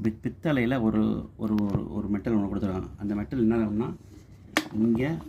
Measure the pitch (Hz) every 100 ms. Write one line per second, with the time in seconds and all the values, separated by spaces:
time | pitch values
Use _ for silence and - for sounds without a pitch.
0 | 110 107 117 - 165 139 117 135 110 107
1 | 107 101 - - 107 107 104 - - 104
2 | 101 101 120 110 98 98 101 92 92 -
3 | 104 104 104 135 110 113 107 104 139 180
4 | - - - - - - - 107 113 113
5 | 139 165